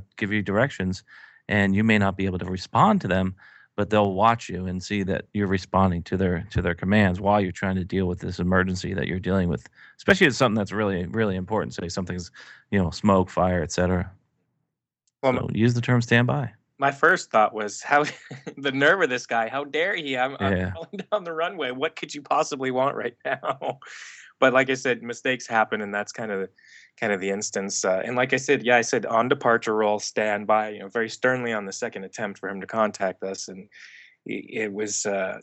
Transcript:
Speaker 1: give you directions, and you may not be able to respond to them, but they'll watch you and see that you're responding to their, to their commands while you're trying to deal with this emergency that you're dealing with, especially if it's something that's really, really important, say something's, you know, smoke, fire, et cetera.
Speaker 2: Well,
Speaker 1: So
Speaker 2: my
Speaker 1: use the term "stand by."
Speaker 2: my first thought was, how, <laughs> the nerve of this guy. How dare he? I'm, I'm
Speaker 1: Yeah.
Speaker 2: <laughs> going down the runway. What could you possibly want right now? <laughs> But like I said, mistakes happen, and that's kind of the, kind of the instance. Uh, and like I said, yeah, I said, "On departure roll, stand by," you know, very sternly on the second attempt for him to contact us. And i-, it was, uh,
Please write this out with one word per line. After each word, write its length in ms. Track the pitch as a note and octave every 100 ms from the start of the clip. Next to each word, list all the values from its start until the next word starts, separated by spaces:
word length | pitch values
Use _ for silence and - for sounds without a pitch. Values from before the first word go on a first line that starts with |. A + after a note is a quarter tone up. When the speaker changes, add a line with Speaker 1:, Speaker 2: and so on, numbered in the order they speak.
| - -
Speaker 1:
give 160 | G2+
you 100 | G#2+
directions, 640 | G2 G2 C#3 - F#2 F#2 - - - _ -
and 260 | G#2 G2 G2
you 80 |
may 140 | A2 G#2+
not 180 | G2 F#2
be 100 | F#2+
able 140 | F2+
to 60 | F2+
respond 560 | F#2 - A2+ G3 G3+
to 80 | G#2+
them, 260 | F2+ F#2 F#2 - - _ -
but 120 | G#2
they'll 240 | G#2+ G2+
watch 360 | F#2+ A2+ A2+ -
you 160 | F2+ F#2
and 160 | F2+
see 180 | - G#2
that 240 | F#2+ F#2 -
you're 140 | G#2 G2
responding 560 | F#2+ - F#2 F#2+ E2+
to 140 | - F#2
their, 280 | F#2+ E2 -
to 100 | -
their 140 | F2 E2+
commands 460 | F#2 G#2+ G2 G2
while 180 | G2 G#2
you're 140 | F#2
trying 220 | - G2 F#2+
to 80 | F2
deal 200 | F#2+ F2+
with 140 | F2
this 180 | F#2 F2+
emergency 560 | F2+ F#2 F#2 F#2 G#2+
that 140 | F#2 -
you're 100 | F#2
dealing 280 | F#2 F#2+ F2
with, 180 | D#2 - - - _
especially 300 | - F#3+ E3
if 40 |
it's 60 | A2+
something 200 | B2+ G#2+
that's 160 | G2
really, 320 | G#2 G#2 F#2 F2
really 320 | A2+ G#2+ F#2
important, 360 | F2 G#2 D#2+
say 140 | - E2+
something's, 440 | G2 F2+ F2+ E2+ - - - _
you 80 | G2+
know, 100 | E2+
smoke, 380 | - G#2 F#2+ F#2
fire, 340 | - F#2 F2+
et 80 | D#2
cetera. 400 | - F2+ F2+ F2+ - _ _ _ _ _ _ _ _ _ _
Speaker 2:
Well, 100 | C3
Speaker 1:
So 80 | B2
Speaker 2:
my 40 | -
Speaker 1:
use 200 | - A#2
the 80 | A#2+
term 200 | A#2 B2
"stand 260 | A#2 A#2 B2
by." 240 | - A2 - _ _
Speaker 2:
my 140 | C#3
first 380 | C#3 E3 F3+ -
thought 240 | A2 G#2
was, 260 | G#2+ G#2 -
how, 200 | - D3 D3 - -
<laughs> 260 | C3+ - -
the 140 | C#3
nerve 300 | C3+ D3 F#3+
of 60 | D3
this 160 | B2 -
guy. 200 | A#2 A2+
How 140 | C3+
dare 320 | D3 D3 F3+ F#3+
he? 220 | C#3+ B2+
I'm, 180 | C3 C3+
I'm 180 | G2 F#2
Speaker 1:
Yeah. 140 | F#2
Speaker 2:
<laughs> 40 | F#2
going 300 | E3 G3 -
down 120 | G#3
the 80 | E3+
runway. 360 | D#3+ F3 F#3+ C3
What 260 | B2+ D#3+ -
could 180 | E3+ D3
you 80 |
possibly 480 | - C#3+ D#3 C3+ C3
want 240 | B2+ C#3 -
right 180 | A2+ - C3+
now? 540 | C3+ - C3+ C3 C3
<laughs> 60 | - - - - - _
But 140 | C3
like 180 | B2+ C3+
I 20 |
said, 300 | C3 C3+ A#2
mistakes 420 | A#2 A#2 C3+ B2 -
happen, 360 | A2+ G#2+ G#2+
and 120 | G2+
that's 180 | G#2 G#2
kind 200 | - A2
of 80 | G2
the, 100 | F#2+ _ - - - _
kind 140 | A2+
of 60 | G2
the 80 | G2
instance. 560 | G2 G#2 G#2 G2 - G2
Uh, 160 | F#2+
and 120 | A2+ B2+
like 180 | C3
I 40 | C3+
said, 260 | C3+ C3 A2+
yeah, 100 | A#2+
I 60 |
said, 240 | A2+ B2 G2+
"On 240 | A2+ B2
departure 460 | D3+ B2 A#2 A#2 G#2+
roll, 240 | G#2+ G#2
stand 480 | - - G#2+ G#2 G#2
by," 220 | G#2+ G#2+
you 100 | G#2
know, 80 | G2
very 220 | A#2 A2
sternly 440 | - B2+ B2+ A#2+
on 120 | G#2+ G2
the 40 |
second 340 | - A#2 G#2 F#2+
attempt 340 | - G#2 F#2+
for 100 | F#2+
him 100 | G2
to 60 | F#2
contact 560 | A2+ G#2+ - F#2+ -
us. 260 | G2 G2 -
And 200 | F#2+ G2+ - - - - _ -
i-, 220 | G#2 -
it 240 | A2+ G#2+
was, 320 | G2+ G#2+ - G#2
uh, 360 | G2 F#2 -